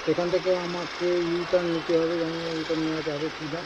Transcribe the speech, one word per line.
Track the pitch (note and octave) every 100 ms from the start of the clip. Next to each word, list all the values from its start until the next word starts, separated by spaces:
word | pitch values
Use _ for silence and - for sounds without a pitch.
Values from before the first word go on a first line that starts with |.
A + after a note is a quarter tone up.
সেখান | - D#3 F3
থেকে | F3+ F3+ F3+ F3
আমাকে | F3 E3 - F3 F3 E3+
ইউটার্ন | E3+ E3+ F3+ F3 E3
নিতে | D#3+ E3
হবে, | E3 E3+
জানি | E3 E3
না | E3+ D#3+
ইউটার্ন | D#3+ D#3+ D#3+
নেওয়া | D#3 D3+
যাবে | C#3+ D#3 -
কি | D#3
না। | D#3+